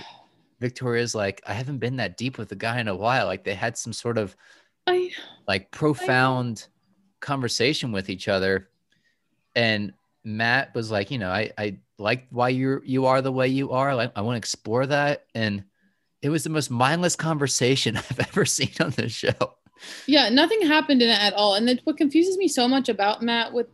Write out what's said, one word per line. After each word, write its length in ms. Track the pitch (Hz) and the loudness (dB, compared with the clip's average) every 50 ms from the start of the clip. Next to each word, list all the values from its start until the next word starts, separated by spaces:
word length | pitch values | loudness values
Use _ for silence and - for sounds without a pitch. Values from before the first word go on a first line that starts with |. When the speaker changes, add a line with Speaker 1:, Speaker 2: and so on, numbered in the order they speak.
| - - - - _ _ | -10 -16 -20 -20 _ _
Speaker 1:
<sighs> 300 | _ _ _ _ _ - | _ _ _ _ _ -6
Speaker 2:
Victoria's 540 | 120 123 123 - 127 120 117 117 120 117 - | -6 -6 -6 -4 -4 -2 0 0 0 -2 -2
like, 260 | 110 101 98 98 - - | -2 -2 -2 -4 -6 -8
"I 80 | - 98 | -8 -8
haven't 240 | 113 131 139 143 | -8 -6 -6 -6
been 200 | 120 117 123 131 | -6 -4 -4 -4
that 200 | 127 110 90 87 | -4 -4 -6 -6
deep 220 | - 117 131 127 - | -6 -6 -6 -6 -8
with 120 | 107 - | -10 -10
a 40 | 104 | -8
guy 240 | 95 107 113 117 123 | -6 -4 -4 -2 -2
in 80 | 113 | -2
a 80 | 107 95 | -4 -4
while." 320 | 90 104 117 131 127 104 | -2 0 0 2 2 0
Like, 160 | 92 95 95 - | 0 -2 -4 -6
they 100 | 95 101 | -6 -6
had 240 | 92 120 117 117 | -4 -4 -6 -4
some 160 | - - 117 107 | -6 -8 -10 -8
sort 240 | - - 120 117 | -6 -4 -2 -2
of 180 | 113 104 92 - _ _ - - - _ _ _ _ _ | -2 -2 -4 -6 _ _ -20 -20 -20 _ _ _ _ _
Speaker 1:
I, 240 | 359 359 359 359 359 - - - - - - _ | 0 0 0 0 -4 -8 -12 -16 -18 -20 -10 _
Speaker 2:
like, 220 | - 98 98 - _ - | -2 -2 -2 -2 _ -6
Speaker 1:
I 40 | |
Speaker 2:
profound 920 | - 156 151 143 - 370 135 127 127 131 131 131 127 123 120 110 - - - _ _ _ _ _ _ _ _ _ - | -2 0 0 0 0 0 0 2 4 4 2 2 0 -2 -4 -6 -8 -12 -18 _ _ _ _ _ _ _ _ _ -12
conversation 720 | - - 143 135 123 113 - - 117 139 156 - 147 123 | -6 -6 -4 -2 -2 -2 0 2 2 2 2 0 -4 -4
with 180 | 107 95 95 - | -4 -4 -4 -6
each 180 | 95 90 - | -6 -6 -2
other. 420 | 110 98 95 92 95 95 95 - _ _ _ _ _ _ _ _ _ _ _ _ _ _ _ _ _ - | 0 0 2 2 2 0 0 -2 _ _ _ _ _ _ _ _ _ _ _ _ _ _ _ _ _ 0
And 380 | 120 117 113 110 104 104 - - _ _ _ _ _ - | 2 2 2 2 0 -2 -6 -10 _ _ _ _ _ -10
Matt 500 | 110 107 107 113 117 123 135 135 - - | -8 -4 -2 0 2 2 2 0 -2 -4
was 160 | 123 113 110 | -6 -4 -2
like, 220 | 110 101 104 - | -2 -2 -2 -2
"You 80 | 143 120 | -4 -4
know, 100 | 95 92 | -2 -2
I, 220 | 92 104 110 - - - | -2 -2 -2 -4 -4 -4
I 180 | 107 104 95 - _ _ _ - | -4 -4 -6 -8 _ _ _ -4
like 260 | 101 107 123 131 127 - | -2 -2 -2 -2 -4 -6
why 180 | 123 120 123 127 | -2 0 2 2
you're, 340 | 131 127 131 135 135 143 - | 2 2 0 0 -2 -2 -2
you 220 | - 131 131 131 | -2 0 2 4
are 160 | 127 131 135 | 4 4 4
the 100 | 131 135 | 2 0
way 160 | 131 131 127 | 0 2 2
you 220 | 131 131 135 139 - | 2 2 0 0 0
are. 240 | 123 127 135 143 135 | 0 0 0 0 0
Like, 160 | 120 113 123 - | 0 -2 -2 -2
I 60 | 104 | -2
wanna 160 | 101 120 123 113 | -2 -2 -2 -2
explore 480 | - - - - - 104 110 127 135 | -4 -6 -8 -8 -4 -2 0 0 2
that." 400 | 135 147 143 143 147 147 - _ _ - | 2 2 2 2 2 0 -2 _ _ -4
And 280 | 117 110 107 101 98 95 _ _ _ _ _ _ _ _ _ _ _ - | -2 -2 -2 -2 -4 -8 _ _ _ _ _ _ _ _ _ _ _ -2
it 60 | 143 | 0
was 140 | 165 156 - | 0 0 -2
the 60 | 170 | -2
most 220 | 156 156 135 - | -2 -2 -2 0
mindless 440 | 123 117 127 135 160 175 175 165 - | 0 2 2 2 2 2 0 0 0
conversation 800 | - 156 160 160 143 143 127 - - 127 123 135 135 - 123 110 | -2 -2 -2 0 0 0 0 0 2 2 2 2 2 0 0 -2
<laughs> 0 | |
I've 220 | 101 - - 127 - | -2 -6 -6 -4 -4
ever 240 | 127 - - - - | -4 -2 0 0 0
seen 280 | - - - 131 - - - | 0 0 -2 -2 -2 -2 -2
on 100 | 165 165 | -2 -2
this 200 | - - 113 117 | -2 -4 -4 -4
show. 420 | 110 - - - - - - - - _ _ _ _ - - - - - - | -6 -4 -2 -2 0 0 -2 -4 -6 _ _ _ _ -20 -18 -16 -16 -8 0
Speaker 1:
Yeah, 220 | - 294 285 247 208 | 2 4 4 4 6
nothing 340 | 233 277 330 381 440 440 370 | 4 4 4 4 2 2 2
happened 400 | 294 302 311 302 302 285 247 240 | 4 4 4 4 4 4 4 6
in 60 | 233 | 4
it 120 | 226 202 | 4 4
at 120 | 208 202 196 | 2 2 2
all. 180 | 202 208 208 196 | 4 4 4 4
And 140 | 208 233 | 4 2
then 120 | 247 254 240 - | 2 2 0 0
what 140 | 320 311 | -2 0
confuses 380 | 311 330 285 - 320 349 392 370 | 0 2 2 4 4 4 2 2
me 120 | 381 381 | 0 0
so 200 | 320 - 262 240 | 0 2 2 2
much 220 | 247 262 277 254 247 | 2 2 2 0 0
about 320 | 214 196 196 208 220 - | 0 0 0 0 0 0
Matt 320 | 233 233 233 233 226 - - | -2 0 0 0 -2 -2 -2
with 140 | 240 233 - | -4 -4 -4